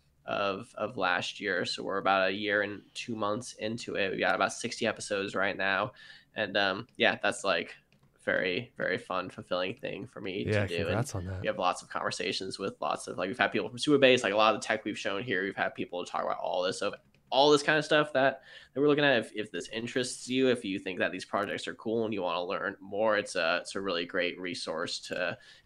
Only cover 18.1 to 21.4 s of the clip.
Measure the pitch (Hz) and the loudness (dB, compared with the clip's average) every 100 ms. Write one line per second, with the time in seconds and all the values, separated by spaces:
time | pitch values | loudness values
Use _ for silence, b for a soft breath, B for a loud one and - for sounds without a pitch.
18.1 | 131 135 - B B B 131 147 143 143 | 4 2 2 B B B 0 4 6 6
19.1 | 123 120 104 107 87 - 110 117 131 123 | 4 2 -6 -8 -8 -8 -6 -4 -2 -2
20.1 | - - 127 131 120 101 98 95 92 95 | -4 -2 2 4 2 0 -4 -4 -2 -2
21.1 | 92 - 101 | -2 -4 -2